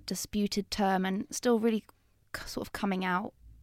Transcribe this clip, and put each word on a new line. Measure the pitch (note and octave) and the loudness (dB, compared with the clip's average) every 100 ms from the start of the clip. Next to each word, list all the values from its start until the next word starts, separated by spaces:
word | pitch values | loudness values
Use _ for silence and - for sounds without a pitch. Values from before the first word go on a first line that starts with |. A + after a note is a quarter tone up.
| - | -8
disputed | F#3 - G#3 G3+ - G3 | -6 -4 -2 0 -2 -4
term | - G3 F#3+ F#3+ | 0 2 4 2
and | F#3+ - | -2 -4
still | - A#3+ A3+ | -2 2 4
really | A3+ A3 - _ _ _ _ - | 4 2 -2 _ _ _ _ -10
c-, | - | -8
sort | - - | -8 -8
of | |
coming | - G3+ F#3 F#3 | -4 -2 0 0
out | F3+ A3 - - - | 0 -2 -10 -20 -20